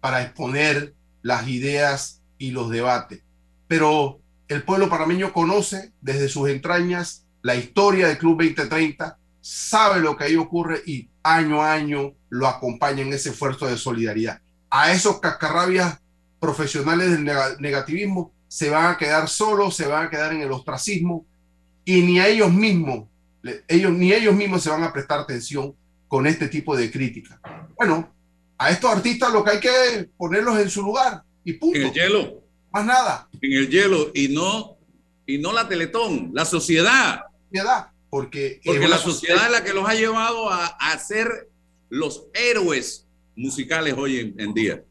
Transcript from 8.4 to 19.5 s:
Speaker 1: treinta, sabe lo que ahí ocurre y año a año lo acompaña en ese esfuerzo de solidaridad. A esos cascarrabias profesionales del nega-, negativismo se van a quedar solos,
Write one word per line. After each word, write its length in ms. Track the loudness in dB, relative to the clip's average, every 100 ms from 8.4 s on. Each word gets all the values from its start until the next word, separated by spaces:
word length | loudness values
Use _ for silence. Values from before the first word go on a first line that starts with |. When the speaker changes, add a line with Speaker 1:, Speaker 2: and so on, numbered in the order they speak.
| 2 0 -2
Speaker 1:
treinta, 520 | 0 -2 -2 -12 -12 _ _
sabe 600 | -16 -12 0 4 4 4
lo 160 | 0 0
que 80 |
ahí 120 | 2 2
ocurre 460 | 2 -2 -2 -4 -6
y 220 | -10 -12 _
año 400 | 2 4 4 2
a 100 | 2
año 420 | 2 0 -4 -4 _ _
lo 180 | 0 0
acompaña 560 | 0 -6 -2 -2 -2
en 100 | -4
ese 180 | -4 -6
esfuerzo 360 | -4 -6 -4 -4
de 100 | -4
solidaridad. 640 | -4 -4 -2 -2 -4 -8 _ _ _
A 220 | 2 4
esos 280 | 4 2 0
cascarrabias 800 | -2 -2 -2 0 2 2 0 -4 _ _ _ _
profesionales 680 | -4 -2 -4 -2 0 2 2
del 140 | 2
nega-, 320 | 0 0 -2 -4
negativismo 720 | -4 -4 -4 -4 -2 -4 -6 _ _
se 200 | -4 0
van 240 | 2 2
a 60 | 0
quedar 300 | 0 0 0
solos, 480 | 0 0